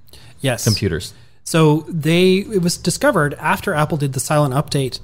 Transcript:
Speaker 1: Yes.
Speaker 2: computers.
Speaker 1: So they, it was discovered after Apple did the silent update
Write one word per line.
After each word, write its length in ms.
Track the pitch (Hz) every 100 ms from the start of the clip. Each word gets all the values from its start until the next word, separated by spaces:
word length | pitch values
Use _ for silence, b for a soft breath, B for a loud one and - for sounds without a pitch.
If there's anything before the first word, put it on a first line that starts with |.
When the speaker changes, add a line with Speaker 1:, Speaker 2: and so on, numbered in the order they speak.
| - B B B
Speaker 1:
Yes. 240 | 135 117
Speaker 2:
computers. 500 | - - 98 82 - b b b
Speaker 1:
So 380 | - 165 156 156 156
they, 460 | 165 156 170 185 185
it 240 | 202 202
was 160 | 170 -
discovered 560 | 175 - 285 196 143
after 400 | 143 156 196 208
Apple 240 | 151 147 160
did 160 | 139
the 60 | 131
silent 340 | - 151 143
update 460 | 127 - 143 131 -